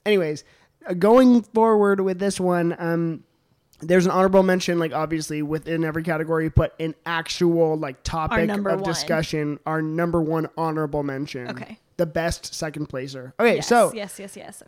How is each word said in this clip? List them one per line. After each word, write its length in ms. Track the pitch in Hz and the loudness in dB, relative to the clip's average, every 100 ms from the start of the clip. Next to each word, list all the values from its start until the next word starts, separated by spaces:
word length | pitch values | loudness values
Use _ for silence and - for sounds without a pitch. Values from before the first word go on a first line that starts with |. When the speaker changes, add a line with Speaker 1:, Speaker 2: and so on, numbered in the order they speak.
| 208 | 0
Speaker 1:
anyways, 360 | 202 156 151 - _ _ _ - | 2 0 -6 -12 _ _ _ -8
uh, 60 | |
going 480 | 180 202 247 254 240 | 0 6 8 8 6
forward 580 | - 220 226 214 202 196 | 2 2 4 6 4 2
with 180 | 190 180 | 0 -2
this 220 | 196 190 | -4 -2
one, 340 | 180 175 170 170 | 0 2 0 -2
um, 460 | 170 170 165 160 _ _ _ _ _ _ | -2 -2 -2 -6 _ _ _ _ _ _
there's 260 | 156 180 180 | 2 4 4
an 40 | |
honorable 300 | 185 190 190 | 4 4 6
mention, 360 | 185 185 175 170 | 4 2 0 -2
like, 160 | 160 | -2
obviously, 480 | 139 156 160 151 151 | -2 -4 -4 -6 -6
within 420 | 147 156 160 165 | -6 -6 -4 -4
every 180 | 160 160 | -2 -4
category, 460 | 160 156 160 160 160 | -4 -4 -2 -2 2
but 260 | - 160 - | 0 0 -4
an 140 | 160 - | -8 -8
actual, 720 | 165 165 160 - 175 165 160 156 | -6 -6 -6 0 2 4 2 0
like, 260 | 147 131 | -4 -8
topic 420 | - 165 151 220 190 | -8 -4 -2 0 0
Speaker 2:
number 240 | 202 196 | -2 -2
Speaker 1:
of 100 | 165 | -2
Speaker 2:
one. 80 | 190 | -4
Speaker 1:
discussion, 680 | 160 - 160 156 156 147 147 160 | -6 -2 -2 -2 -4 -4 -6 -6
our 160 | 156 | -4
number 400 | 156 160 170 170 | -4 -2 -2 0
one 260 | 156 160 156 - | 0 -2 -4 -4
honorable 460 | 160 156 151 147 | -4 -4 -4 -4
mention. 480 | 143 135 147 131 123 | -4 -6 -8 -10 -12
Speaker 2:
Okay. 280 | 123 - 220 _ - | -12 -14 -18 _ -4
Speaker 1:
The 80 | 165 | -2
best 480 | 165 165 - - | -2 -4 -6 -10
second 320 | - 160 147 151 | -10 -10 -8 -8
placer. 480 | 135 135 131 127 - | -8 -10 -12 -14 0
Okay, 180 | 233 156 | 2 2
Speaker 2:
Yes, 100 | - | 4
Speaker 1:
so 260 | 240 190 | 4 4
Speaker 2:
yes, 240 | 226 202 - | 0 -12 -14
yes, 160 | 196 | -16
yes. 280 | - - - | -16 -20 -20